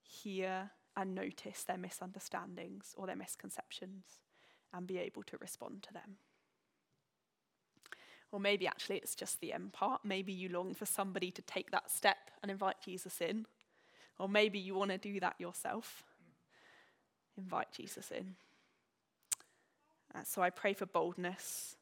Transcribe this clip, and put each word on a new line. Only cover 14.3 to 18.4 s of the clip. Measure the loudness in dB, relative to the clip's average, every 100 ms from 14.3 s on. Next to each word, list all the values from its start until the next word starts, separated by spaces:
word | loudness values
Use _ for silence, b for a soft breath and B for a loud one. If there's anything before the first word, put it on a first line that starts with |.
| 8 8 6
you | 0
want | 2 2
to | 2
do | 0 0
that | 0 0
yourself. | -6 -4 -2 -2 -4 -12 -18 -20 -20 _ _ B B B B B B _ _ -10
Invite | 0 0 0
Jesus | -4 -8 -8 -6
in. | -4 -4 -10